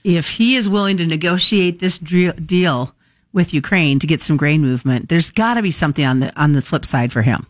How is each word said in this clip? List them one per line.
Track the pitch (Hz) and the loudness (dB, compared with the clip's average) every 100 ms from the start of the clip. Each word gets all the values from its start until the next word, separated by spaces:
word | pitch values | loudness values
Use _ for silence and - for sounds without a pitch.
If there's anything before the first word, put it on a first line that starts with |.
If | 202 170 151 | -2 0 -2
he | - 226 254 | 0 2 2
is | 202 | 0
willing | 202 196 190 | 0 0 0
to | 165 | -2
negotiate | 156 170 180 - 208 180 175 | -2 0 2 2 2 0 0
this | 185 - | -2 -4
dre-, | 156 180 180 | 0 0 0
deal | 156 156 180 180 127 135 _ _ _ _ | -2 -2 0 2 0 -4 _ _ _ _
with | 196 170 | -2 0
Ukraine | 151 - 190 151 139 | -2 0 0 2 0
to | 151 | 0
get | 160 | 0
some | - 147 | 0 0
grain | 147 156 | 2 2
movement, | 139 127 135 127 - | 2 0 -2 -2 0
there's | 170 160 | 0 0
gotta | - 226 233 | 0 0 0
be | 202 | -2
something | 147 151 139 135 | 0 -2 0 0
on | 131 | 0
the, | 135 - | -2 0
on | 147 | 0
the | 139 | 0
flip | - 156 - | 0 -4 -2
side | 131 120 | -2 -2
for | - | 0
him. | 113 110 | 0 0